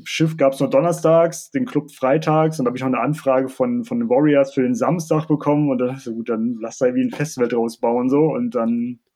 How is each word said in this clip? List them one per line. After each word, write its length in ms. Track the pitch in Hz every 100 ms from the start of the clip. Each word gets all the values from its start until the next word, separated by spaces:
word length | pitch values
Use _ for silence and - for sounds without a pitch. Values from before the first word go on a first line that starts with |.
Schiff 320 | - - 160 160
gab's 220 | 135 135
nur 120 | 139
donnerstags, 800 | 135 170 165 160 165 170 165 -
den 140 | 135 127
Club 260 | 147 151
freitags 640 | - 131 156 160 156 160 160
und 60 |
da 60 | 123
hab 60 | 127
ich 40 |
noch 60 | 131
eine 100 | 123
Anfrage 500 | 131 156 135 131 131
von, 360 | - 123 120
von 160 | 117 120
den 80 | 113
Warriors 460 | 127 151 143 135
für 80 | -
den 120 | 127
Samstag 520 | 120 127 175 160 156 156
bekommen 440 | 151 147 147 147
und 80 | 123
dann 100 | 127
dachte 100 | 135
ich 60 |
so, 100 | 120
gut, 140 | 113 113
dann 260 | 110 117 113
lass 180 | 113 -
da 80 | 123
irgendwie 180 | 127
ein 80 | 127
Festival 360 | - 151 - 120
draus 300 | 120 117 -
bauen 300 | 117 120 127
so 240 | 143 156
und 220 | 123 120 120
dann 420 | 117 117 123 120 _